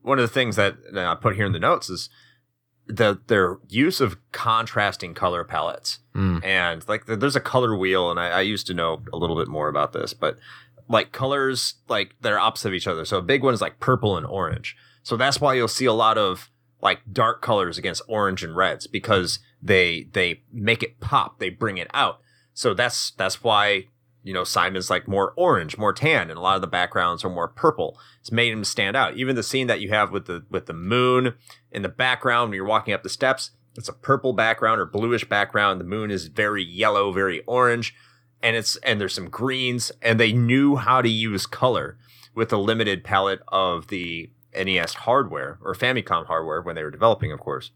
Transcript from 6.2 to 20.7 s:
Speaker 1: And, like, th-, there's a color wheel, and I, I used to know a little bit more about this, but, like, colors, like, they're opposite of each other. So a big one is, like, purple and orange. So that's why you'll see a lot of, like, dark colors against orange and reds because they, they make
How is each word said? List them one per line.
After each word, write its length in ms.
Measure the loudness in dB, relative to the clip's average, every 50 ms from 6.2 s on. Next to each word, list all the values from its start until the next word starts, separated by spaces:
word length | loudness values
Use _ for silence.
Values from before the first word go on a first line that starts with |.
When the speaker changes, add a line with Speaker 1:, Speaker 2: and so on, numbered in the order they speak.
| 0 2 2 0 0
Speaker 1:
And, 420 | 0 0 2 2 0 -2 -4 -4 -6
like, 180 | -6 -6 -4
th-, 120 | -6 -4 -2
there's 160 | 0 0 0
a 60 | 0
color 360 | -2 0 0 2 2 2 0
wheel, 340 | 0 2 2 2 2 2 2 0
and 80 | -2
I, 80 | -2 0
I 120 | 0 0 0
used 240 | 0 0 -4 -4 -6
to 60 | -4
know 280 | -2 0 -2 -2 -4 -8 -10 -6
a 40 |
little 180 | -4 -2 -2 0
bit 120 | -2 -2 -2
more 180 | -2 -4 -2 -2
about 240 | 0 0 -2 -2 -2
this, 200 | -6 -6 -6 -6
but, 220 | -4 -4 -4 -4 -4 -14 -20 -20 -20 -20 _ _ -20 -10 _
like, 220 | 2 2 2 0
colors, 680 | -4 -6 -4 -2 -2 0 0 -2 -2 -2 -4 -4 -6 _ _ _
like, 260 | -2 -2 -2 -4 _ _
they're 180 | -2 0 0 2
opposite 300 | 2 0 0 0 -6 -4
of 60 | -4
each 120 | -2 -2
other. 180 | -4 -4 -4 -4
So 100 | -2 -2
a 60 | -2 0
big 200 | 0 0 2 2
one 120 | 2 2
is, 80 | 2 -2
like, 180 | -4 -4 _
purple 360 | 2 2 2 2 2 0 0
and 100 | 0 -4
orange. 500 | -6 -4 -4 -4 -4 -4 -6 -8 -12 -16 _ _ _ _ _ _
So 140 | -6 -2
that's 240 | 0 2 0 2 2
why 140 | 2 2 2
you'll 120 | 4 2 0
see 180 | 0 2 2
a 60 | 4 4
lot 240 | 6 4 4 4
of, 340 | 4 2 0 0 -4 -8 -20 _ _ _ _ _ _
like, 200 | 0 0 0 0 _ -8
dark 320 | 0 2 2 2 2 -2 -2
colors 340 | 0 2 2 2 0 -2
against 260 | -6 -6 -6 -6 -6 -8
orange 380 | _ -2 0 0 0 0 -2 -6
and 100 | -6 0
reds 320 | 0 0 0 0 -2 -8
because 540 | -8 -8 -6 0 2 2 2 4 0 -4 -6 _ _ _ _
they, 480 | 0 4 6 6 6 4 2 -4 -8 -4 -2
they 300 | 0 0 0 -2 -6 _ _ -10
make 300 | -4 0 0